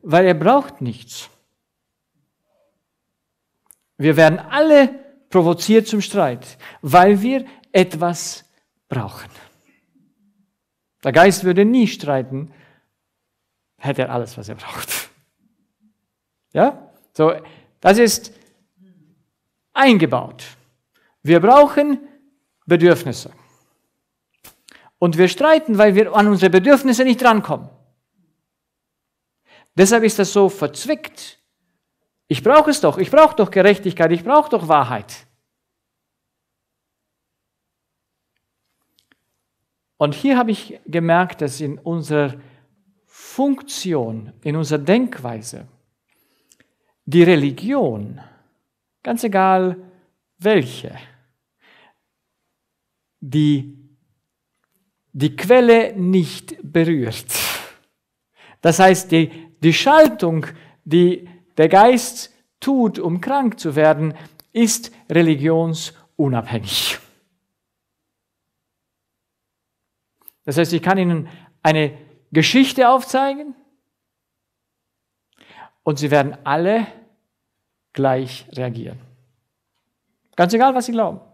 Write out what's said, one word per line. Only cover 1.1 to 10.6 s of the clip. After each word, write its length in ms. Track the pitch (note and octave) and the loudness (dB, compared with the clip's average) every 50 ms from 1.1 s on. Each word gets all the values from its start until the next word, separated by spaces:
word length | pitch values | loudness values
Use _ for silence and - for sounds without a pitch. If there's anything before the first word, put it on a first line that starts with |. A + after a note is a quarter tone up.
| - - - - _ _ _ _ _ _ _ _ _ _ _ _ _ _ _ _ _ _ _ _ _ _ _ _ _ _ _ _ _ _ _ _ _ _ _ _ _ _ _ _ _ _ _ _ _ _ _ _ _ _ _ _ _ - | -20 -20 -20 -20 _ _ _ _ _ _ _ _ _ _ _ _ _ _ _ _ _ _ _ _ _ _ _ _ _ _ _ _ _ _ _ _ _ _ _ _ _ _ _ _ _ _ _ _ _ _ _ _ _ _ _ _ _ -2
Wir 180 | C#3 D#3 D3+ | 0 0 4
werden 240 | C#3+ D#3+ D#3 D#3+ F3+ | 6 4 4 4 0
alle 480 | - - A#3+ C#4+ D#4 D#4+ D4+ C#4+ C#4 - - - - - _ _ _ _ | -8 -6 -2 0 2 4 6 6 4 4 0 -10 -20 -20 _ _ _ _
provoziert 560 | - F#3 E3 E3+ F3 E3+ - - G#3+ A3+ A3 | 0 2 2 2 -2 -2 0 2 2 2 2
zum 140 | - A3 G#3 | 0 -6 -6
Streit, 580 | F#3+ - - G3+ E3+ C3+ B2 B2 - - - _ - - - _ | -6 -4 -4 -2 -2 -2 -4 -10 -16 -20 -20 _ -20 -20 -20 _
weil 400 | - C#3+ C#3+ F3+ F3+ G3+ G#3 F#3+ | -8 2 4 6 6 6 4 2
wir 240 | G3+ B3 C4+ C4+ C4 - - _ _ _ | 0 -4 -4 -4 -6 -10 -20 _ _ _
etwas 760 | - F#3 F#3 F3+ E3+ D#3 F3 F3 E3+ - - - - - _ _ _ _ _ _ _ _ _ _ | 0 0 0 0 -2 -6 -6 -6 -6 -6 -12 -14 -16 -16 _ _ _ _ _ _ _ _ _ _
brauchen. 420 | C#3+ C3 G#2 F#2+ - - - - _ - - _ _ _ _ _ _ _ _ _ _ _ _ _ _ _ _ _ _ _ _ _ _ _ | -8 -8 -8 -10 -14 -18 -20 -20 _ -20 -20 _ _ _ _ _ _ _ _ _ _ _ _ _ _ _ _ _ _ _ _ _ _ _